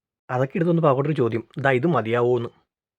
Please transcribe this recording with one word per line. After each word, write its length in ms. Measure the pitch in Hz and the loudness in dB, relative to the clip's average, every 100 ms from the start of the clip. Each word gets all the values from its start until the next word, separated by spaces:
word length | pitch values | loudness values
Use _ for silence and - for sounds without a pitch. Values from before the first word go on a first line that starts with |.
| _ _ - | _ _ -6
അതൊക്കെ 280 | 127 135 208 | -4 -2 -2
എടുത്ത് 120 | 165 | 0
വന്നപ്പോൾ 200 | 165 160 | 2 2
അവിടെ 180 | 131 143 | 2 0
ഒരു 60 | |
ചോദ്യം, 300 | 156 117 110 - - | 0 0 -2 -8 -4
"ദാ 120 | 117 | 0
ഇത് 160 | 123 151 | 0 2
മതിയാവോ?" 500 | 147 107 117 120 123 | 0 0 0 2 0
എന്ന്. 120 | 117 - _ _ _ | -4 -12 _ _ _